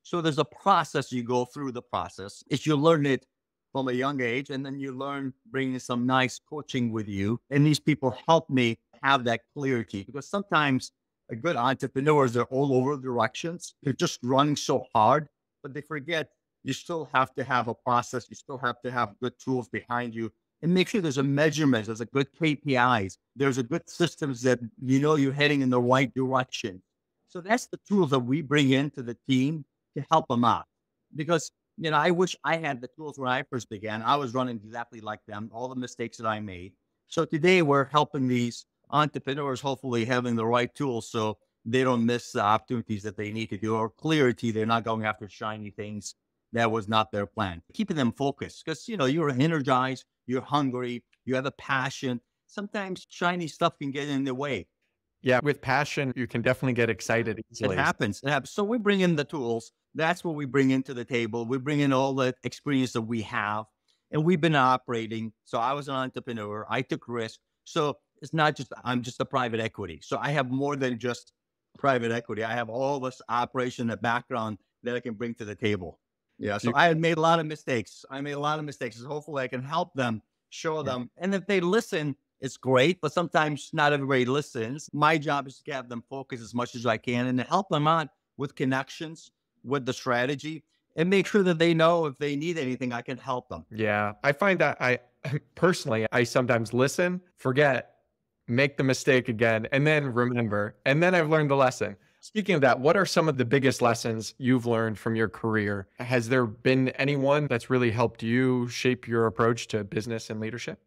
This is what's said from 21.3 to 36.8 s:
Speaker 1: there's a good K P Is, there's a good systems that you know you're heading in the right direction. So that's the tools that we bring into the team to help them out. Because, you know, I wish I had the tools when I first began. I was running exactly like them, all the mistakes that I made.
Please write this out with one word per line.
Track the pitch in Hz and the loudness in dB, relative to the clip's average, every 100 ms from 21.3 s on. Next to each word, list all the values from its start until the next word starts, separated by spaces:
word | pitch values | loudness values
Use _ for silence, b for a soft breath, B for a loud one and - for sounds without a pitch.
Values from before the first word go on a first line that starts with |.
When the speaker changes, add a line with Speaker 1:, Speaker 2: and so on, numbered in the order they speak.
| 139 156 151 147 120 | 4 2 4 4 4
Speaker 1:
there's | 107 110 | 0 -8
a | 113 | -2
good | 135 139 _ | -2 -2 _
K | 160 | 0
P | 143 143 | 0 0
Is, | 127 123 120 95 - _ | 4 4 4 0 -8 _
there's | 120 139 127 | 0 0 2
a | |
good | 123 160 - | -2 -4 -6
systems | - 175 - 147 120 | -2 -2 0 -6 0
that | 127 123 117 - | 2 2 -2 -8
you | 131 135 | 0 2
know | 147 | 4
you're | 156 139 | 4 2
heading | 143 147 143 | 2 2 4
in | 131 | 4
the | 123 | 4
right | 123 127 131 | 4 4 2
direction. | 131 131 131 127 - 107 92 _ _ _ _ _ | -2 0 0 -2 -6 -8 -10 _ _ _ _ _
So | 180 | -14
that's | 175 240 - | -2 -2 -2
the | 175 _ | -14 _
tools | 202 156 | 2 4
that | 135 | 2
we | 120 143 | 0 -4
bring | 135 151 135 | 0 2 4
into | 135 143 143 | 4 0 -6
the | 120 117 - | -12 -10 0
team | 131 135 160 - _ _ | 2 2 -4 -10 _ _
to | 151 139 | -12 0
help | 160 - | 0 2
them | 120 | 2
out. | 117 92 - _ _ _ _ | 2 2 -4 _ _ _ _
Because, | 139 151 165 - _ _ - | -10 -2 -2 -2 _ _ -8
you | 160 | 0
know, | 151 | 2
I | 165 | 2
wish | 175 180 - | 2 0 -2
I | 143 165 | -4 -2
had | 156 127 | -2 -6
the | 123 | -10
tools | - 151 139 | -12 -14 -6
when | 127 | -2
I | 127 143 | -2 -2
first | 127 - | -8 -8
began. | 104 107 107 | -10 -6 -4
I | 113 143 | 0 0
was | 131 | 0
running | 127 127 113 | -2 -2 -6
exactly | 107 120 117 113 | -10 -12 -12 -12
like | 107 107 - | -10 -10 -10
them, | 104 107 | -12 -10
all | 110 127 | -10 -8
the | |
mistakes | 131 123 - 117 - | -8 -10 -8 -8 -4
that | 113 | -4
I | 107 | -4
made. | 104 90 92 _ | -8 -12 -16 _